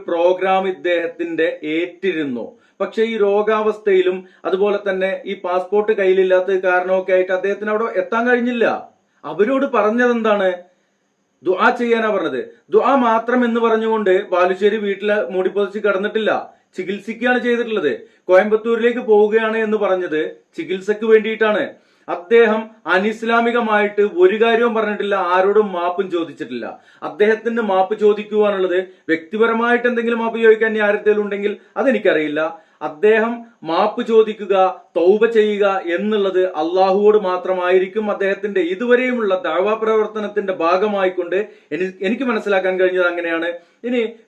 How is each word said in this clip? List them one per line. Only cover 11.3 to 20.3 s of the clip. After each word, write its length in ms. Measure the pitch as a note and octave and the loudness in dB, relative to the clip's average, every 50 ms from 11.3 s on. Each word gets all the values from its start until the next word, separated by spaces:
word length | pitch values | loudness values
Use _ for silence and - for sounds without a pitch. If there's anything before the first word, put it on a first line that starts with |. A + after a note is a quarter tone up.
| _ _ - | _ _ -4
ദുആ 260 | E3+ F#3 F3+ G#3 A#3+ | -2 0 2 2 2
ചെയ്യാനാ 400 | A#3+ - A#3+ A#3 A3+ A3+ A3 G#3+ | 2 0 0 0 0 0 0 0
പറഞ്ഞത്. 460 | G3 F#3+ E3 D3 C3 B2 A2+ - - _ _ - | -2 -2 -2 -4 -4 -6 -8 -10 -14 _ _ 0
ദുആ 260 | D3+ A3 - A#3+ C#4 | 2 2 4 4 2
മാത്രം 500 | C4+ A#3+ A3+ A3 A3+ A3+ A#3+ A#3+ B3 B3 | 2 2 2 2 0 0 0 0 0 0
എന്ന് 160 | A#3 A3+ A#3 | 0 0 0
പറഞ്ഞുകൊണ്ട് 680 | A3+ A3+ A3 A3 A3+ A3 A3 G#3+ G#3 F#3+ F#3 G3 G3 - | 0 2 0 0 0 0 -2 0 2 2 2 0 0 0
ബാലുശ്ശേരി 480 | F#3 F3 F3+ F3+ F#3+ F#3 G#3 G#3 G#3+ | 0 2 2 2 2 0 0 0 0
വീട്ടില് 540 | A3 G#3 G3+ G3 F#3 G#3 G#3 G#3 G#3+ F3+ - | 0 -2 -4 -4 -2 -2 -2 -2 -2 -2 -2
മൂടിപ്പൊതിച്ച് 560 | F#3+ F#3 F#3 F#3+ F#3 G3+ G3+ F#3 F#3+ G#3+ G3+ | -2 -2 -2 -2 -2 -2 -4 -4 -4 -2 -2
കിടന്നിട്ടില്ല, 680 | G#3 G3 F#3+ G3+ - G#3+ A3 G#3+ F#3 D3 A2 - - - _ _ _ _ | -2 0 -2 -2 -4 -4 -2 0 0 -2 -2 -4 -8 -16 _ _ _ _
ചികിത്സിക്കുകയാണ് 640 | - F3+ F3+ G3+ G3 - A3+ A3+ A3+ A#3+ B3 B3 A#3+ | -10 -8 -8 -8 -8 -10 -12 -8 -2 0 0 0 0
ചെയ്തിട്ടുള്ളത്. 600 | G#3 A#3+ A#3+ A#3 A#3+ A3+ A3 G3+ D3+ C#3 A2+ - - - _ _ _ | 0 0 0 -2 -2 -4 -4 -2 -2 -2 -4 -6 -10 -16 _ _ _
കോയമ്പത്തൂരിലേക്ക് 720 | - F3+ F#3 G#3 G#3+ G#3+ G#3+ A3 A#3 A#3 A3+ A3+ A#3+ A#3 B3 | 4 4 4 4 4 0 0 0 0 0 2 2 0 0 0
പോവുകയാണ് 580 | G#3 G#3 G#3+ G#3 G#3+ G#3 G#3+ A3+ A3+ A3 A3 | 0 4 4 4 4 4 2 0 0 0 -2
എന്ന് 200 | A3+ A3 G#3+ G#3+ | -2 -2 -2 -2
പറഞ്ഞത് 580 | G#3 G3+ F#3+ F#3+ F#3 F3+ E3 D#3 D3+ D#3 - | 0 0 0 0 -2 -2 -2 -2 -4 -4 -4